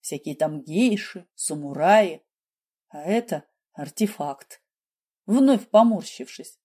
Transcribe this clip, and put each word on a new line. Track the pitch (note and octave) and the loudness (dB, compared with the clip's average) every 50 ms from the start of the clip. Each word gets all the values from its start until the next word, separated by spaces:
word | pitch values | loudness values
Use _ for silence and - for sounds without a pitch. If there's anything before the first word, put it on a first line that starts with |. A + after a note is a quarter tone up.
Всякие | _ - - C#3+ _ D#3+ D3 | _ -10 -12 -10 _ -10 -4
там | - D#3 D3+ D3+ D3+ C3+ | -2 -2 -2 -2 -6 -12
гейши, | - D3+ F#3 B3 B3+ G3+ - - - - F#3+ F3 _ _ | -4 0 2 2 2 2 -2 -6 -10 -16 -18 -20 _ _
самураи. | _ - - D#3 D3+ D3 C#3+ C#3 C#3 D3+ F3 G3+ A3 G#3+ F#3 D#3 D#3+ _ _ _ _ _ _ _ _ _ _ _ _ _ _ | _ -10 -8 -8 -8 -8 -10 -6 -2 2 4 6 6 4 2 -2 -10 _ _ _ _ _ _ _ _ _ _ _ _ _ _
А | _ D3+ D3 | _ -12 -6
это | E3 G3+ A#3 A#3 A#3 - D3+ - _ _ _ _ _ _ | -2 -2 -2 -2 -4 -8 -8 -8 _ _ _ _ _ _
артефакт. | - D3 C#3 - - G#3+ G3+ - - D3 D3 C#3 _ - _ - _ _ _ _ _ _ _ _ _ _ _ _ _ _ | -14 -14 -14 -4 -2 -2 -2 -2 -4 -8 -8 -8 _ -14 _ -20 _ _ _ _ _ _ _ _ _ _ _ _ _ _
Вновь | - G3+ B3+ C4+ C4+ C4+ G#3 - _ | -2 2 4 4 4 4 2 0 _
поморщившись. | - G#3+ A3+ A#3 A3 F#3+ - - - - - - - - - - - _ _ | 4 4 6 6 2 -2 -6 -10 -14 -16 -16 -16 -16 -20 -20 -20 -20 _ _